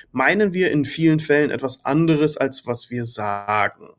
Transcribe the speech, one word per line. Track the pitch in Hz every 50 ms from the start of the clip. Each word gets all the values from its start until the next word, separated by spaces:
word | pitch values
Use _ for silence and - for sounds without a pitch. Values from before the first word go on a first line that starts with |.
| - _
meinen | - 127 131 143 175 202 214 202 175
wir | 180 185 -
in | - 147 139
vielen | 127 - - 160 160 156 156
Fällen | 156 - 143 147 151 139
etwas | - 117 131 131 127 - -
anderes, | - 139 156 165 165 160 147 156 151 151 -
als | 135 135 131 - -
was | 123 120 120 - -
wir | 120 120 117
sagen. | 113 117 - 107 104 101 101 101 101 104 107 101 98 - - - - -